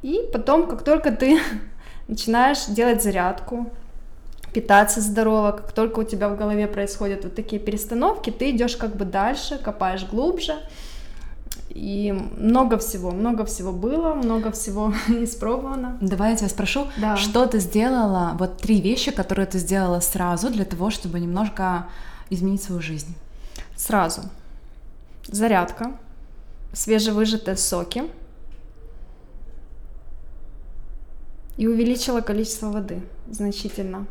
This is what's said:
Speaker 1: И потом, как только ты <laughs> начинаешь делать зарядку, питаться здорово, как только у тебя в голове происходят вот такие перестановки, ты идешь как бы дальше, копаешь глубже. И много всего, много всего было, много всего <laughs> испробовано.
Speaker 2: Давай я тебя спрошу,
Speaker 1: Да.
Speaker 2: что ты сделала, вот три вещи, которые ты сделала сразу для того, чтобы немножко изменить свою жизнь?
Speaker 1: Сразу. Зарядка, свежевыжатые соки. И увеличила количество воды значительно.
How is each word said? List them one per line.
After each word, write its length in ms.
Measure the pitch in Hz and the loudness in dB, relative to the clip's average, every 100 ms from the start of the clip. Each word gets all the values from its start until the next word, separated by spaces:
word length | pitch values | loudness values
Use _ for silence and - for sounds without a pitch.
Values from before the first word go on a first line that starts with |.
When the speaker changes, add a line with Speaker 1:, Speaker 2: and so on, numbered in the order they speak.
Speaker 1:
И 200 | 262 359 494 | 0 0 0
потом, 340 | 240 220 302 330 | 0 6 6 6
как 160 | 233 | 0
только 280 | 285 311 302 | 4 4 4
ты 280 | 220 262 320 - 214 - | 4 6 6 6 -4 -6
<laughs> 340 | - - - - | -8 -10 -10 -6
начинаешь 580 | 214 - 233 254 277 - | -4 2 6 6 4 0
делать 340 | 208 240 233 | 4 4 4
зарядку, 640 | 220 190 180 - - 240 233 - - - - - - - - | 4 2 0 -2 -6 -6 -6 -8 -10 -10 -10 -12 -12 -10 -2
питаться 480 | 226 - 202 208 233 | -2 8 8 8 4
здорово, 500 | 208 208 220 220 208 | 2 4 4 6 4
как 200 | 208 - | 2 -4
только 260 | - 220 226 | 0 2 2
у 40 | |
тебя 240 | 220 202 202 | -2 0 0
в 80 | 202 | 0
голове 300 | 208 208 208 | 0 2 0
происходят 560 | 202 196 - 202 196 | 0 -2 -2 -2 -2
вот 120 | 180 202 | -6 -6
такие 240 | 214 214 | -4 -2
перестановки, 680 | 208 208 - 233 330 427 - | -2 -2 -2 2 2 2 -4
ты 200 | 208 262 | -2 0
идешь 260 | 233 240 - | 2 2 0
как 180 | 226 202 | -4 -2
бы 80 | 190 | -2
дальше, 520 | 196 208 277 - 285 | 0 0 0 -4 -4
копаешь 480 | 220 202 190 190 190 | -4 -2 -2 -2 -2
глубже. 420 | 214 311 359 - 208 - - - - - - - - - - - | 0 0 0 -2 -4 -8 -12 -12 -10 -10 -10 -10 -10 -10 -10 -8
И 420 | - 202 202 208 196 - - | -8 -6 -2 -2 -2 -4 0
много 400 | 214 247 254 220 | 4 6 6 4
всего, 340 | 220 196 180 | 0 -4 -4
много 320 | 180 226 226 214 | 0 0 0 -2
всего 260 | - 185 | -2 -4
было, 420 | 180 214 302 330 | 0 0 2 2
много 380 | 302 240 226 220 | 2 2 2 0
всего 420 | 208 - 196 214 214 | -4 -4 0 0 0
<laughs> 60 | 214 | 2
испробовано. 920 | 233 233 - 208 254 269 269 247 247 | 2 2 -2 -2 -2 -2 -4 -4 -2
Speaker 2:
Давай 300 | 190 185 208 | 0 2 4
я 60 | 226 | 4
тебя 120 | 202 | 0
спрошу, 380 | - 196 269 285 - | 0 0 0 -2 0
Speaker 1:
Да. 180 | 214 202 | 0 2
Speaker 2:
что 300 | 208 233 254 | 4 4 4
ты 140 | 220 | 4
сделала, 760 | 180 208 240 254 214 185 175 165 | 2 2 4 4 4 4 2 0
вот 180 | 185 - | -2 -2
три 240 | - 214 | 4 4
вещи, 300 | 180 254 - | 6 2 0
которые 340 | 269 185 190 190 | 0 0 0 0
ты 120 | 190 | 0
сделала 400 | 170 196 185 175 | 2 2 4 2
сразу 480 | 175 - 180 170 240 | 2 0 0 2 0
для 160 | 220 190 | 0 0
того, 240 | 175 220 | 0 -2
чтобы 300 | 214 185 175 | -2 -4 -2
немножко 680 | 170 180 214 - 190 180 175 - - - - | 0 2 0 0 0 0 -4 -8 -10 -12 -4
изменить 340 | 180 190 196 | 0 2 0
свою 180 | - 175 | -2 -4
жизнь? 320 | 156 156 151 170 - - - - - - | -4 -6 -8 -10 -12 -12 -12 -12 -12 -8
Speaker 1:
Сразу. 460 | - 214 170 - - - - - - - - - - - - | 0 2 2 0 -8 -12 -14 -14 -14 -16 -16 -16 -16 -16 -6
Зарядка, 640 | 202 226 196 170 - 233 269 - - - - - - - | 0 4 4 4 -4 -8 -8 -14 -16 -16 -14 -14 -12 -10
свежевыжатые 800 | - - 220 220 208 220 220 202 190 | -6 2 4 4 4 4 2 0 0
соки. 460 | - 175 170 233 311 - - - - - - - - - - - - - - - - - - - - - - - - - - - - - - - - - - - | 0 0 -2 -4 -6 -8 -14 -12 -10 -10 -12 -14 -14 -14 -14 -16 -16 -12 -10 -10 -12 -12 -12 -12 -10 -8 -8 -10 -10 -10 -10 -8 -8 -8 -8 -10 -8 -10 -10 0
И 100 | 220 | 2
увеличила 540 | 226 233 247 269 240 | 4 4 2 0 0
количество 460 | 226 208 220 - 214 | 0 -2 -2 -4 -4
воды 300 | 208 196 175 180 - - | -4 -4 -8 -8 -10 -10
значительно. 760 | 214 202 202 202 - 190 190 202 | -4 -4 -4 -6 -6 -6 -6 -8